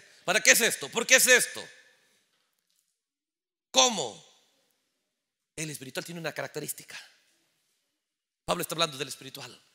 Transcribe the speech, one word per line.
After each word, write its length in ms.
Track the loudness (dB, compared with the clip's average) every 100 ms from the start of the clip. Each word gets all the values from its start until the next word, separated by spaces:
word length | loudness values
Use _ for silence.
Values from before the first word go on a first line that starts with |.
| -20 -10 0
¿Para 160 | 4
qué 100 | 4
es 80 | 4
esto? 300 | 2 0 -6
¿Por 180 | -6 4
qué 80 | 4
es 120 | 6
esto? 380 | 4 4 -6 -14 -20 -20 _ _ _ _ _ _ _ _ _ _ _ _ _ _ _ _ _ _
¿Cómo? 500 | 4 4 2 -4 -8 -20 _ _ _ _ _ _ _ _ _ _ _ _ -10
El 140 | -10
espiritual 360 | -10 -10 -10 -10
tiene 140 | -8
una 140 | -8
característica. 640 | -6 -8 -8 -8 -10 -14 -18 -18 _ _ _ _ _ _ _ _ _ _ _ _ _ -2
Pablo 160 | -2
está 140 | -2 -2
hablando 220 | -2 -2
del 100 | -10
espiritual. 540 | -10 -14 -16 -16 -18 _